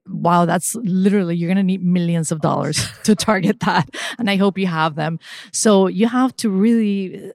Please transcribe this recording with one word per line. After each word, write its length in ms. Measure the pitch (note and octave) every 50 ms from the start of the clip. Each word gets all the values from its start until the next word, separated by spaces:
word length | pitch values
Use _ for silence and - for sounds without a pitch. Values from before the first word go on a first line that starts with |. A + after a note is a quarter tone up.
| _ F#3
Wow. 380 | F#3+ E3 D3+ E3+ F3 F3 F3
That's 280 | E3+ E3+ F3+ - - -
literally, 600 | A3+ B3+ F#3 F#3 F#3 F#3+ G3+ G3 G#3 F#3 E3+ E3+
you're 140 | F3 E3+ E3+
gonna 120 | F#3 G3 G3
need 220 | F3+ F#3 F#3+ F3+
millions 480 | F3 F3+ F3+ F3 E3+ E3+ E3 D#3+ - E3+
of 80 | D#3
dollars 480 | D#3 D3+ C#3 C#3+ C#3+ C#3+ D#3 - - - -
<laughs> 80 | - -
to 100 | - G#3+
target 460 | - - - G#3+ F#3+ E3+ G3+ G#3+ -
that. 300 | - G#3 E3+ F#3 - - - - - - - -
And 120 | A#3 G3
I 60 | G3+
hope 200 | F#3 G3 G3+ F#3
you 100 | F#3 F#3+
have 280 | F#3 E3 D#3+ D#3 D#3+ D3
them. 240 | D#3 D3+ D#3+ E3 D#3+ - - - - - - -
So 360 | - - A3 G3+ F#3+ F#3+ F#3
you 200 | F3+ F3+ A3+ A#3+
have 260 | A#3+ B3+ C4 B3+ -
to 120 | - - A3
really 840 | F#3+ F#3+ G3+ A#3 A#3 A#3 A3 G#3 G3+ G3 F#3+ F3+ - - - F#3+ -